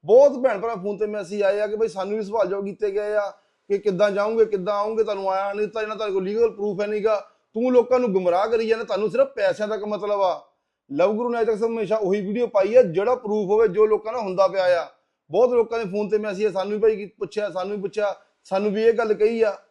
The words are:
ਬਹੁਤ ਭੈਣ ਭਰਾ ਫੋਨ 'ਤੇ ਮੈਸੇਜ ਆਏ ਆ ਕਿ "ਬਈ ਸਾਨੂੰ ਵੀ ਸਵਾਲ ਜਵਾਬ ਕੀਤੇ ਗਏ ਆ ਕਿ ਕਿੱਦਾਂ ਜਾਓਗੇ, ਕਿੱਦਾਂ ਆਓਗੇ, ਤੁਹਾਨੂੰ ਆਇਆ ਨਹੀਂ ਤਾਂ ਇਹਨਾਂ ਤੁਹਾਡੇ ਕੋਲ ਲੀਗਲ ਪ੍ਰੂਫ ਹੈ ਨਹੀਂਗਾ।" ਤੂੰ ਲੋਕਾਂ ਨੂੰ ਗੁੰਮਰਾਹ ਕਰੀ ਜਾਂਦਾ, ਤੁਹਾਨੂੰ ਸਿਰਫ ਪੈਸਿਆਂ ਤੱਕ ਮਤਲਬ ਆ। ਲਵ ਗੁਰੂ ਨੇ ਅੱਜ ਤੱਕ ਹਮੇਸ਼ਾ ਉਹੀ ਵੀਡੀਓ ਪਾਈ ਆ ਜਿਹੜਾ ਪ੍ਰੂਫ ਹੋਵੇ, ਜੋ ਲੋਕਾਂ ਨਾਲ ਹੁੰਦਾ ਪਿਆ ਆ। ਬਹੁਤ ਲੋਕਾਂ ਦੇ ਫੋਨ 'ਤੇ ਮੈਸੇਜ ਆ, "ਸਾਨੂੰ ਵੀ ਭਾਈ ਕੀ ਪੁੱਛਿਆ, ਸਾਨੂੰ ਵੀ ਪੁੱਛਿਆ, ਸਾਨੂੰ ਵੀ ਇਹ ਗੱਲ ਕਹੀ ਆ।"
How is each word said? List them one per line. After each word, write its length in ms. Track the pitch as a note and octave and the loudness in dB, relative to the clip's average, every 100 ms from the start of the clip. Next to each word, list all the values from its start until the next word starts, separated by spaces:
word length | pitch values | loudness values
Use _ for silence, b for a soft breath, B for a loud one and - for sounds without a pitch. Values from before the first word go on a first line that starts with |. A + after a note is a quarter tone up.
| D3 | 8
ਬਹੁਤ 320 | A#3 C#4+ B3+ | 8 8 4
ਭੈਣ 200 | B3+ G3+ | 0 0
ਭਰਾ 160 | A3+ A3 | -4 -6
ਫੋਨ 200 | F#3+ G3+ | -8 -6
'ਤੇ 80 | G#3 | -4
ਮੈਸੇਜ 380 | G#3 F3 G3+ | -4 -6 -2
ਆਏ 160 | G3 G3+ | 0 0
ਆ 80 | G#3 | -2
ਕਿ 80 | G#3 | -2
"ਬਈ 120 | A3 | -4
ਸਾਨੂੰ 300 | F#3+ F#3+ G#3+ | -4 -6 -6
ਵੀ 60 | |
ਸਵਾਲ 240 | G3 A3 F#3 | -4 -2 -2
ਜਵਾਬ 180 | G3 G3+ | -2 -6
ਕੀਤੇ 240 | F#3+ G#3 | -6 -4
ਗਏ 220 | G3 G#3 G#3+ | -4 -2 -2
ਆ 140 | G3+ - _ _ _ | -4 -10 _ _ _
ਕਿ 80 | G3+ | -2
ਕਿੱਦਾਂ 320 | G#3 F3+ G#3 | -2 2 0
ਜਾਓਗੇ, 340 | G3+ G#3 A3+ G#3+ | 2 0 2 2
ਕਿੱਦਾਂ 280 | G3+ F3+ G3+ | 0 -2 -2
ਆਓਗੇ, 280 | G#3+ A3 | -2 -2
ਤੁਹਾਨੂੰ 260 | G#3+ G3 F#3+ | -2 -2 -2
ਆਇਆ 220 | F#3+ G3+ | -2 -2
ਨਹੀਂ 140 | G3+ G#3 | -4 -4
ਤਾਂ 140 | A3 | -4
ਇਹਨਾਂ 140 | G#3+ G#3+ | -6 -6
ਤੁਹਾਡੇ 180 | G#3+ | -2
ਕੋਲ 100 | G3 | -2
ਲੀਗਲ 260 | F#3+ G#3+ A#3 | -2 0 0
ਪ੍ਰੂਫ 320 | G3+ G#3 F#3+ | 0 -6 -4
ਹੈ 60 | G#3 | -4
ਨਹੀਂਗਾ।" 320 | G#3+ G#3 G#3 - _ _ A3 | -2 0 -2 -4 _ _ -4
ਤੂੰ 160 | B3+ | 4
ਲੋਕਾਂ 260 | B3+ A#3 B3+ | 4 4 2
ਨੂੰ 120 | B3 | 2
ਗੁੰਮਰਾਹ 340 | F#3+ F3+ F3 A3 | 0 2 2 2
ਕਰੀ 200 | A3+ A3+ | 0 0
ਜਾਂਦਾ, 160 | A3+ | -2
ਤੁਹਾਨੂੰ 260 | G#3 G3 G#3+ | -2 -2 -2
ਸਿਰਫ 160 | G#3+ C4+ B3+ | 0 0 2
ਪੈਸਿਆਂ 320 | G3 F3 G#3 | -2 -2 -4
ਤੱਕ 160 | G#3+ G#3 | -4 -4
ਮਤਲਬ 360 | G#3 G#3 G3+ | -6 -2 0
ਆ। 120 | F#3+ D3+ - _ _ _ _ | 0 -2 -10 _ _ _ _
ਲਵ 240 | C#3 F#3 | 0 2
ਗੁਰੂ 160 | G#3+ A#3+ | 2 -2
ਨੇ 100 | A#3 | -2
ਅੱਜ 60 | A3 | 0
ਤੱਕ 160 | G#3+ | 0
ਹਮੇਸ਼ਾ 320 | A3+ A3+ G3 A3 | -2 -2 -2 -2
ਉਹੀ 240 | G3 G#3 | 0 -2
ਵੀਡੀਓ 260 | F#3+ G#3+ A#3 | -2 -2 0
ਪਾਈ 280 | G3+ G3 A#3+ | 0 4 6
ਆ 60 | |
ਜਿਹੜਾ 340 | G#3+ E3 G#3+ B3 | 4 2 0 0
ਪ੍ਰੂਫ 320 | A3+ G#3+ F#3 | 0 -2 0
ਹੋਵੇ, 180 | G#3+ A3+ | 2 2
ਜੋ 180 | F3+ G#3+ | 4 4
ਲੋਕਾਂ 280 | G#3+ G#3+ | 2 -2
ਨਾਲ 80 | B3 | -6
ਹੁੰਦਾ 260 | G3+ F#3 F#3+ | -4 2 2
ਪਿਆ 180 | F#3+ F3+ E3+ | 2 2 0
ਆ। 60 | D3+ _ _ _ _ | -2 _ _ _ _
ਬਹੁਤ 220 | E3 B3 | 2 2
ਲੋਕਾਂ 280 | A#3+ A3 A#3 | 2 0 -2
ਦੇ 60 | G#3+ | -4
ਫੋਨ 220 | G3 G#3 | -4 -2
'ਤੇ 80 | G#3+ | -2
ਮੈਸੇਜ 280 | G#3+ F#3+ G#3+ | -2 -2 -2
ਆ, 60 | |
"ਸਾਨੂੰ 220 | F#3 F#3+ | -2 -4
ਵੀ 60 | G#3 | 0
ਭਾਈ 160 | A3 G#3+ | 0 0
ਕੀ 100 | G3 _ | -8 _
ਪੁੱਛਿਆ, 300 | F#3 G#3 G#3 | -10 -6 -6
ਸਾਨੂੰ 260 | F3 F#3 G#3 | -6 -6 -6
ਵੀ 60 | |
ਪੁੱਛਿਆ, 320 | F#3+ - G#3 - _ _ - | -8 -4 -4 -6 _ _ -6
ਸਾਨੂੰ 240 | F#3+ G#3 | -2 0
ਵੀ 120 | G3+ | 2
ਇਹ 100 | A3+ | 2
ਗੱਲ 200 | A3+ A3+ | 2 0
ਕਹੀ 280 | F#3+ G#3+ A#3 | 0 0 2
ਆ।" 100 | A3 G3 _ | 0 -2 _